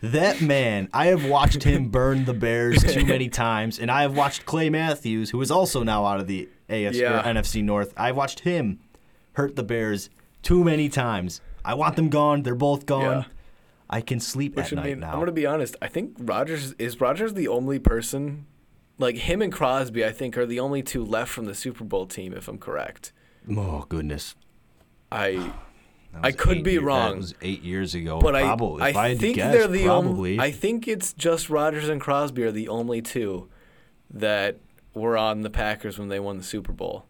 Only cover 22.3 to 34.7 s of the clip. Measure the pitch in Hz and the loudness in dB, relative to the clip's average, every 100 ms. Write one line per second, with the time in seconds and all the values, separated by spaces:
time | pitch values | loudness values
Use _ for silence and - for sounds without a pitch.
22.3 | 95 95 104 - - - - - _ _ | -12 -12 -12 -8 -8 -8 -12 -20 _ _
23.3 | _ - 107 98 76 - 82 76 73 - | _ -6 -4 -2 -4 -6 -6 -4 -6 -10
24.3 | - _ _ _ _ _ _ _ 107 98 | -16 _ _ _ _ _ _ _ -2 -2
25.3 | 95 90 - - - - _ - 80 131 | -2 -4 -10 -14 -20 -20 _ -20 -2 -2
26.3 | 139 - 180 160 180 143 135 117 95 92 | 2 2 2 2 0 2 2 2 -2 -8
27.3 | - 92 95 87 92 95 85 82 80 151 | -8 -6 -6 -4 -4 -4 -4 -4 4 4
28.3 | 139 135 113 117 76 135 143 117 123 202 | 4 2 2 -2 0 0 2 2 2 0
29.3 | 240 - 240 214 185 185 180 180 185 90 | 0 4 6 6 4 4 4 2 0 -2
30.3 | 101 131 139 190 233 233 214 185 - 160 | 0 0 0 -2 -2 -2 -4 -4 -2 0
31.3 | 165 165 151 151 151 151 151 135 143 147 | 0 0 0 0 0 -2 -4 0 0 0
32.3 | 127 113 107 110 113 117 117 117 131 107 | -2 -2 -2 -4 -4 -2 -4 -4 -4 -4
33.3 | 92 92 - - - - _ _ - 104 | -4 -10 -20 -20 -20 -20 _ _ -4 0
34.3 | 104 101 98 - | 0 0 -4 -14